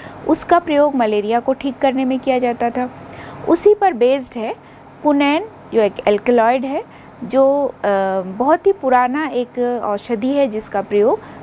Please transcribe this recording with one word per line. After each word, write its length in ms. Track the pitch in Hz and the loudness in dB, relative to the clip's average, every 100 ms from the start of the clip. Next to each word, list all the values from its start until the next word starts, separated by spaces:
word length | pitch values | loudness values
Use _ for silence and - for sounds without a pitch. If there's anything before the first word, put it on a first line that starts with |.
| - - - | -14 -8 -2
उसका 300 | 320 - 339 | 0 2 2
प्रयोग 360 | 339 294 294 | 2 2 2
मलेरिया 460 | 277 220 208 208 233 | 2 0 0 0 -2
को 120 | 240 | -2
ठीक 260 | 262 277 247 | -4 -4 -2
करने 260 | 277 262 | 0 0
में 140 | 262 262 | -2 -2
किया 200 | 262 254 | -2 0
जाता 320 | 247 240 240 | 0 -2 -4
था। 200 | 247 254 - - - - - - | -2 -6 -8 -18 -18 -18 -10 0
उसी 260 | 339 403 | 2 4
पर 180 | 415 392 | 4 2
based 460 | 247 240 277 254 240 | 2 2 2 -2 -8
है 180 | 220 466 - - - - | -8 -8 -14 -20 -20 -4
कुनैन, 420 | 294 285 285 302 440 - - | 0 2 2 0 -4 -12 -4
जो 60 | 226 | 0
एक 120 | 208 - - | 0 0 0
alkaloid 560 | 208 - 240 226 262 | 0 2 4 4 2
है, 200 | 262 285 480 - - - | -2 -6 -8 -16 -20 -16
जो, 420 | 196 254 269 285 277 | -2 2 4 2 -2
अ, 80 | - 208 196 190 190 185 | -4 -2 0 0 -2 -4
बहुत 400 | 190 262 311 392 | -4 0 2 2
ही 60 | |
पुराना 540 | 392 262 247 247 269 311 | 0 0 2 2 -2 -4
एक 540 | 240 247 247 240 247 | -4 -6 -4 -4 -4
औषधि 480 | - 202 - 226 254 | -4 -6 -4 -4 -2
है 160 | 285 277 | 0 0
जिसका 340 | 214 214 202 | -2 -6 -6
प्रयोग 380 | 196 208 214 427 - - | -2 2 2 2 -4 -16